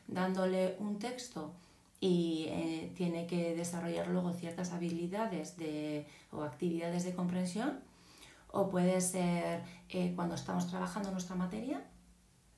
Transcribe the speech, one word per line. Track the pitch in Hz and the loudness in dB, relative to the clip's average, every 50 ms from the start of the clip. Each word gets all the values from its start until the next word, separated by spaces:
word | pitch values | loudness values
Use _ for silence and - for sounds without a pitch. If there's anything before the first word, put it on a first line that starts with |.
| - - | -12 -4
dándole | - 180 185 190 190 185 190 185 185 185 185 185 - - | -2 0 2 2 2 4 4 4 4 4 4 2 2 0
un | 208 208 208 202 | -2 -4 -2 -2
texto | 214 247 254 254 - - - - 156 147 - - - - - - - - - - | -4 -4 -6 -6 -8 -8 -8 -8 -8 -8 -10 -12 -18 -20 -20 -20 -20 -20 -6 0
y, | - 190 180 175 170 165 165 156 160 156 | 4 6 6 6 6 4 2 0 0 -2
eh, | - 165 165 165 160 160 170 180 - | -2 -2 -2 -2 -2 -4 -4 -6 -4
tiene | - 185 175 170 165 170 170 | -2 0 0 0 0 -2 0
que | 180 175 170 170 165 | 0 2 2 2 0
desarrollar | 170 170 175 - 175 170 170 170 170 175 175 | 0 -2 -2 -4 -2 -2 -2 -2 -2 0 2
luego | 180 180 180 175 175 | 2 2 2 0 0
ciertas | - - 170 170 - 185 175 175 | -2 -4 -4 -4 -4 -4 -4 -2
habilidades | 175 170 170 170 170 175 175 185 208 226 220 185 160 151 147 - | -2 -2 0 0 0 -2 -2 0 0 0 0 0 -2 -4 -6 -8
de, | - 160 156 151 151 151 151 151 147 147 - - - - - - | -6 -4 -4 -2 -2 -2 -2 -2 -4 -4 -8 -12 -20 -18 -12 -8
o | 156 151 | -6 -6
actividades | 147 135 - - 175 170 170 170 170 170 175 180 | -6 -4 -2 0 0 0 0 0 0 0 0 -2
de | 180 180 | -2 -2
comprensión, | 180 180 175 180 180 185 180 - - 233 294 269 - - - - - - - - - - - - - - - - | 0 0 0 2 0 0 0 0 0 0 0 -2 -2 -6 -14 -20 -20 -20 -20 -20 -20 -20 -20 -20 -20 -14 -4 0
o | 202 202 185 | 2 2 4
puede | 175 180 180 180 185 185 | 4 4 6 6 6 6
ser, | 180 - - 185 175 175 175 175 170 170 170 170 - - - - - - | 4 2 2 2 4 4 4 2 2 0 0 -2 -4 -8 -12 -16 -12 -6
eh, | - 185 180 180 175 | -2 0 2 2 2
cuando | 175 175 170 165 | 0 0 0 0
estamos | - - - 185 180 180 | -2 -2 -2 0 0 0
trabajando | - 180 185 185 180 - 214 202 196 | 0 0 -2 -2 -2 -2 -2 -2 -2
nuestra | 190 185 180 - 190 | -2 -2 -4 -2 -2
materia, | 180 180 180 214 214 233 269 302 - - - - - - - - - - - - - - - - | -2 0 0 -2 -2 -2 -2 -4 -4 -6 -10 -16 -20 -20 -20 -20 -20 -20 -20 -20 -20 -20 -20 -20